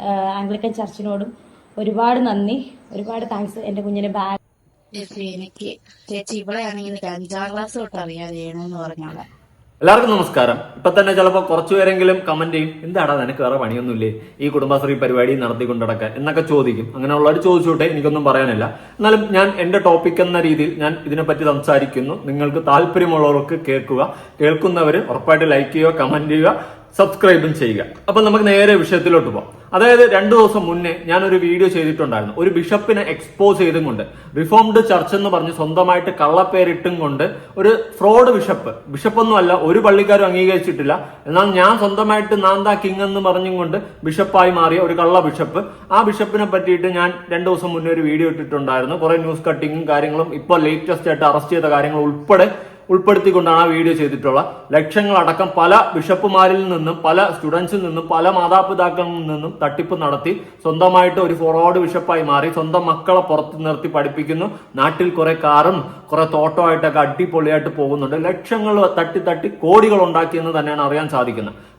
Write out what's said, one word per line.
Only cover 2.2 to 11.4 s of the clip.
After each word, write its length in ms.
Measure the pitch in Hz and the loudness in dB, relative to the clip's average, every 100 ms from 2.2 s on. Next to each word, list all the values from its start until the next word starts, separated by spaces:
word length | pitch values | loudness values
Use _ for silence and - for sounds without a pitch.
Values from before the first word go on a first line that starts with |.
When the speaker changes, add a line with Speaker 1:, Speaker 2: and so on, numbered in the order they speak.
| 247 202 202 262 - - - | 0 -2 -2 -4 -8 -18 -16
Speaker 1:
ഒരുപാട് 340 | 202 208 226 - | -14 -10 -10 -8
താങ്ക്സ്. 340 | 208 202 226 | -8 -8 -10
എൻ്റെ 220 | 214 202 | -10 -8
കുഞ്ഞിന് 260 | 202 202 202 | -6 -6 -6
ബാഗ് 340 | 202 196 196 _ _ _ _ _ 208 | -6 -6 -8 _ _ _ _ _ -18
Speaker 2:
ചേച്ചി, 260 | 196 208 | -16 -14
എനിക്ക്, 560 | 190 185 190 - 208 233 _ _ - | -14 -12 -16 -16 -16 -16 _ _ -14
ചേച്ചി, 260 | 202 196 214 | -14 -12 -12
ഇവളെയാണെങ്കിൽ 560 | 196 226 220 208 202 | -10 -10 -10 -10 -12
എനിക്ക് 160 | 202 180 | -12 -12
അഞ്ചാം 460 | 175 180 190 196 | -12 -12 -10 -10
ക്ലാസ് 240 | 214 220 240 | -10 -10 -12
തൊട്ട് 180 | 214 185 | -12 -12
അറിയാം 340 | 170 165 170 | -12 -12 -14
രേണു 340 | 165 165 170 | -12 -12 -12
എന്ന് 140 | 175 170 | -12 -12
പറഞ്ഞോളെ. 640 | 165 165 156 160 - _ _ _ _ - | -14 -14 -16 -16 -20 _ _ _ _ 0
Speaker 3:
എല്ലാവർക്കും 300 | 165 214 240 | 4 4 4
നമസ്കാരം. 460 | 202 165 139 123 117 - - | 0 0 0 0 0 -8 -4
ഇപ്പൊ 140 | 180 | 0
തന്നെ 240 | 180 196 | 2 2
ചിലപ്പോ 280 | 190 185 185 | 4 2 2